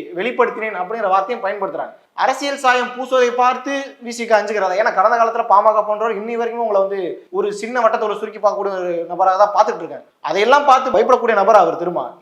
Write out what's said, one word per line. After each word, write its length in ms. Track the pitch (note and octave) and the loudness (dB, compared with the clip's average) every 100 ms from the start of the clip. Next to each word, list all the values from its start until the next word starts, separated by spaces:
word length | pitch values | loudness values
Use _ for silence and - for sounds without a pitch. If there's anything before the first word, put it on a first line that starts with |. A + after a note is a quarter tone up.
| C#3+ | -8
வெளிப்படுத்தினேன்" 640 | F3 A3+ A#3 A#3 A3+ A3 F#3+ | -6 -6 0 -2 -2 -8 -6
அப்படிங்கிற 280 | F3+ A3+ G3+ | -8 -4 0
வார்த்தையும் 360 | F#3+ F#3+ A3+ | 0 0 -6
பயன்படுத்துறாங்க. 500 | G3 G#3 F#3+ D3+ B2+ - _ | -6 -6 -6 -6 -10 -14 _
அரசியல் 460 | - F#3 C4+ C#4+ C#4 | -4 -2 -2 -6 -2
சாயம் 280 | B3+ B3 A#3+ | 0 0 -2
பூசுவதை 360 | A#3+ B3+ B3+ B3 | -8 -2 2 2
பார்த்து 420 | A#3+ B3 B3+ C#4 C#4 C#4 - | 2 0 0 -4 -6 -8 -14
வி 100 | A#3+ A#3 | -14 -10
சி 80 | A3+ | 2
க 60 | G#3+ | 2
அஞ்சுகிறதா? 400 | G#3 G#3 F#3+ F#3 | 2 -2 0 0
ஏன்னா 120 | A#3 | 0
கடந்த 200 | F#3+ G#3 A#3 | 2 2 4
காலத்துல 280 | A3+ A3+ - | 2 0 4
பாமக 340 | G#3 A3 A3 | 6 6 2
போன்றவர் 360 | G#3+ G#3 A3+ G3 | 0 -2 -2 -4
இன்னி 160 | A3 A#3 | -6 -4
வரைக்கும் 260 | A#3 A#3 | -4 -4
உங்களை 160 | A3+ G3+ | -2 0
வந்து 180 | F#3+ G3 E3+ C3 - | 0 -2 -6 -8 -8
ஒரு 180 | F#3 G#3 | -4 -4
சின்ன 280 | G3+ A3+ B3 | -6 -6 0
வட்டத்தோட 340 | A3 - G#3+ G3+ | 0 0 -4 -6
சுருக்கி 220 | G#3+ G#3 | -8 -2
பார்க்கக்கூடிய 340 | G3+ G3+ G3 F#3 | -2 0 -4 -4
ஒரு 160 | F3+ F3 E3 | -4 -4 -6
நபராக 300 | E3+ F#3+ F#3 | 0 0 4
தான் 140 | G#3 F#3 | 4 4
பார்த்துட்டு 260 | A3 F3+ | 2 0
இருக்காங்க. 240 | D#3 C#3 - _ | -10 -14 -18 _
அதையெல்லாம் 480 | D3 F3 G#3+ C#4+ C#4+ | -4 0 4 4 6
பார்த்து 260 | B3+ C4 | 4 4
பயப்படக்கூடிய 420 | G3 A#3 A#3+ A3+ G#3 | 0 4 2 2 2
நபரா 260 | G3 G#3+ | 6 6
அவர் 160 | E3 D3+ | 4 0
திருமா, 240 | F3 D#3+ B2 - | -4 -4 -8 -8